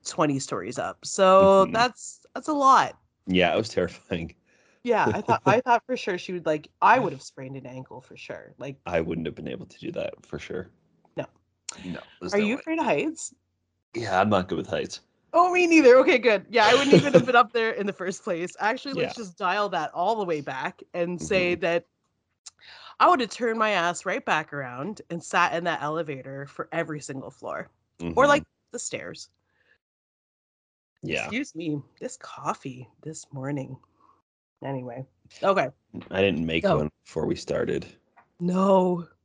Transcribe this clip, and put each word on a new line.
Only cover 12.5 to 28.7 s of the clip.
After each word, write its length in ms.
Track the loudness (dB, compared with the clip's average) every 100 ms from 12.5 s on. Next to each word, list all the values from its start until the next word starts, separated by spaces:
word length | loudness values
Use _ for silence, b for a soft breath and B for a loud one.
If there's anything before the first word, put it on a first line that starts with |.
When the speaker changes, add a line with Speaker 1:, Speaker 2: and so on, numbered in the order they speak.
| -2
Speaker 2:
way. 40 |
Speaker 1:
afraid 180 | -4 -4
of 40 |
heights? 500 | 0 0 -2 -8 -16 _ _ _ _ _ _
Speaker 2:
Yeah, 260 | -10 -2 0
I'm 80 | 2
not 200 | 2 0
good 100 | -6
with 80 | -4
heights. 340 | -6 -6 -12 _ _ _
Speaker 1:
Oh, 180 | 2 4
me 140 | 2 4
neither. 300 | 8 10 8
Okay, 200 | 8 4
good. 260 | 2 0 0
Yeah, 160 | 4 6
I 80 |
wouldn't 200 | 4 6
even 180 | 6 8
have 100 | 4 6
Speaker 2:
<laughs> 0 |
Speaker 1:
been 100 | 4
up 160 | 4
there 180 | 0 -2
in 160 | -2 -6
the 60 |
first 300 | -4 -8 -8
place. 300 | -6 -6 -6 -4
Actually, 340 | -4 -4 -6
let's 220 | -6 -6 -6
Speaker 2:
Yeah. 60 |
Speaker 1:
just 140 | -14 -6
dial 300 | -2 -2 -2
that 200 | -4 -6
all 220 | -2 -2 -2
the 80 |
way 160 | -2 -4
back 420 | -6 -8 -8 -10 -12
and 260 | -6 -6 -6
say 320 | -2 0 0
Speaker 2:
Mm-hmm. 60 | 0
Speaker 1:
that 260 | 0 -2 _ _ _ _ _ _ -20 _ B B B B
I 80 | 4
would 120 | 4
have 100 | 0
turned 280 | -4 -4 0
my 120 | 0
ass 340 | 2 0 -4
right 200 | -6 -6
back 280 | -2 -2 -2
around 480 | -10 -10 -10 -10 -12 -12
and 120 | -12
sat 320 | -2 0 0
in 100 | 0
that 180 | -4 -4
elevator 640 | -4 -6 -8 -10 -12 -14 -14
for 220 | -12 -8
every 280 | -6 -6 -10
single 300 | -10 -12 -14
floor. 380 | _ -10 -10 -12 _ _ _
Or, 60 | -4
Speaker 2:
Mm-hmm. 100 | 2 4
Speaker 1:
like, 140 | 4 0 _ _